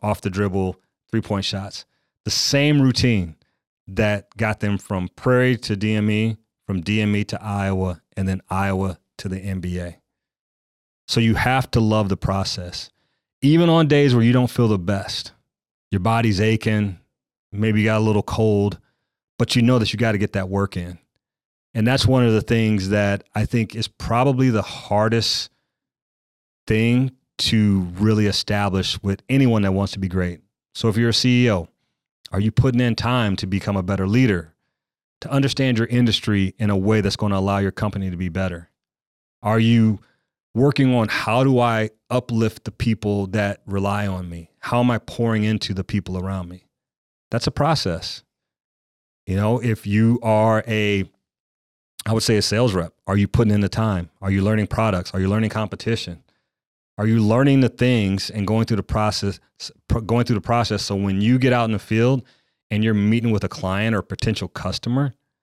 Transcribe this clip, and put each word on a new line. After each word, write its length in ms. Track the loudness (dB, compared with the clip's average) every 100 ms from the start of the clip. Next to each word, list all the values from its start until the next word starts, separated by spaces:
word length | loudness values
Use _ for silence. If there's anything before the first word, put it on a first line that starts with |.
off 200 | -6 -4
the 80 | -4
dribble, 500 | -2 -2 0 -4 -6 _ _ _
three-point 340 | -4 -2 -4
shots. 420 | -4 -8 -10 -14 -20 _ _ _
The 80 | -6
same 500 | -4 0 2 2 4
routine 540 | 4 2 2 2 -2 -10 _ _ _ _ -10
that 500 | -2 0 -2 -6 -4
got 220 | -4 -2
them 180 | -2 -4
from 320 | -4 -6 -6 -4
Prairie 420 | 2 2 2 0
to 180 | -2 -4
D 200 | -2 0
M 160 | 0
E, 260 | 0 -2 -4 _ _ -8
from 140 | -6
D 200 | -2 0
M 140 | 2 0
E 80 |
to 200 | -2 -8
Iowa, 580 | -6 -4 -2 -2 -2 -6 _ -6
and 120 | -4
then 140 | -4 -4
Iowa 520 | -2 -2 -2 -4 -6 _ -14
to 100 | -10
the 120 | -8
N 200 | -8 -8
B 180 | -6 -8
A. 180 | -8 -14 _ _ _ _ _ _ _ _ _ _ -4
So 120 | 0
you 140 | 2
have 380 | 2 2 0 0
to 80 | 0
love 300 | 2 0 0
the 80 | -2
process. 760 | -4 -4 -4 -8 -12 -14 -16 _ _ _ _ _
Even 260 | 2 4 6
on 200 | 4 4
days 260 | 4 4
where 100 | 4
you 80 | 4
don't 200 | 4 2
feel 160 | 2 2
the 100 | 2
best, 540 | 0 -4 -4 -10 -12 _ _ _ _ _ -6
your 120 | -4
body's 380 | 0 2 2 2
aching, 600 | 2 2 0 0 -2 -6 _ _ _ _ _
maybe 300 | -4 0 2
you 60 | 2
got 100 | 2
a 60 |
little 180 | 2 0
cold, 560 | 0 0 2 2 0 -4 _ _ _ _ _ -4
but 160 | 0 2
you 60 |
know 180 | 4 4
that 120 | 2
you 60 | -2
gotta 200 | 0 0
get 160 | -2
that 160 | -4 -4
work 280 | -2 -2 -4
in. 220 | -10 -12 _ _ _ _ _ _ _
And 140 | -2 0
that's 180 | 2 2
one 200 | 4 4
of 80 |
the 80 | 2
things 480 | 2 0 2 0 0
that 340 | 0 0 -2 -4
I 120 | -4 -2
think 300 | -2 -4 -6
is 120 | -10
probably 640 | -8 -4 0 2 2 2
the 120 | 0
hardest 880 | -2 -8 -4 0 2 0 -2 -4 -8 _ _ _ _ _ _ _ _ _ _ _ -2
thing 440 | 2 2 2 0 -4 _ -6
to 480 | 0 2 4 2 0 0
really 300 | 2 2 2
establish 760 | -2 -2 -2 0 -2 -4 -4
with 220 | -4 -6 -2
anyone 320 | 2 4 2
that 100 | 2
wants 220 | 0 -2
to 60 | -4
be 100 | -4
great. 320 | -2 -4 -6 _ _ _ -4
So 140 | -2
if 80 | 0
you're 120 | 0
a 40 |
C 320 | 2 2 4 4
E 60 |
O, 180 | 2 -4 _ _ _ _ _ -8
are 100 | -2
you 100 | -2
putting 300 | 2 2 2
in 140 | 0 0
time 420 | 0 0 0 -2
to 100 | -4
become 300 | -4 -2 -4
a 40 |
better 260 | -2 -2 0
leader, 460 | 2 2 0 -4 _ _ _ _ _ _ -18
to 100 | -4
understand 460 | -2 0 0 0 0
your 100 | 2
industry 640 | 2 2 2 0 0 0 -2
in 100 | -2
a 80 | 0
way 220 | 2 2
that's 160 | 2 0
gonna 220 | -2 0
allow 200 | 0 0
your 120 | -2
company 400 | -2 -4 -4 -6
to 60 | -4
be 120 | -6
better? 400 | -4 -4 -6 -14 _ _ _ _ _ _ _
Are 180 | 0 2
you 420 | 4 6 4 2 _ _ _ _ _
working 400 | 0 2 4 2
on, 140 | 2 0
"How 360 | -2 0 2
do 160 | 4 4
I 320 | 2 0 -2 _ -6
uplift 560 | -4 -2 0 0 -2 -12
the 60 |
people 560 | -4 -2 -2 -2 -2 -2
that 340 | -2 -2 -4 -6
rely 400 | -2 -2 -2 -4
on 240 | -6 -8
me? 220 | -12 -16 _
How 200 | -4 0
am 120 | 0
I 60 | 0
pouring 460 | -4 -4 0 0
into 300 | 0 -2 -4
the 100 | -6
people 340 | -4 -4 -4 -6
around 320 | -6 -8 -10
me?" 160 | -16 _ _ _ _ _ _ -6
That's 160 | -4 -4
a 40 |
process. 720 | -2 0 0 -2 -6 -8 -14 _ _ _ _ _ _ _ _ _ _ -4
You 100 | -2
know, 260 | 0 0
if 260 | -2 -4 0
you 320 | 2 4 2
are 420 | 2 4 4 2 0
a, 420 | -2 0 0 -2 _ _ _ _ _ _ _ _ -12 -4
I 80 |
would 100 | -2
say, 140 | 2 2
a 40 |
sales 320 | 2 0 0
rep, 200 | 0 -4 _ -2
are 100 | 0
you 100 | 2
putting 260 | 2 2
in 80 | 2
the 80 | 0
time? 400 | -2 -2 -2 -6 -8
Are 100 | -2
you 120 | 0
learning 240 | 2 0 -2
products? 460 | 0 0 -2 -4
Are 60 | -2
you 100 | 0
learning 220 | 0 -2
competition? 720 | -4 -6 -6 -4 -4 -6 -14 _ _ _ _ _ _ _ -4
Are 100 | 0
you 160 | 2
learning 380 | 4 4 4 4
the 80 | 2
things 600 | 2 0 2 0 -2 -4
and 160 | -6 -2
going 200 | 0 0
through 120 | -2
the 60 |
process, 560 | -2 -2 -2 -2 -4 -6 _ -18 -18 -12 -4
pr-, 120 | -4
going 260 | 0 0 0
through 100 | -2
the 60 |
process 420 | 0 0 0 -2
so 120 | -4 -4
when 260 | -2 0
you 180 | 2 2
get 140 | 2
out 100 | 2 0
in 60 |
the 80 | -4
field 460 | -2 0 2 0 -4 _ _ _ -6
and 140 | -2
you're 100 | 0
meeting 380 | 2 2 2 0
with 120 | -2 -2
a 20 |
client 480 | -6 -4 -2 -2 -2
or 60 |
potential 480 | -4 -6 -4 -4 -6
customer, 640 | -8 -8 -6 -4 -2 -2 -6 _ _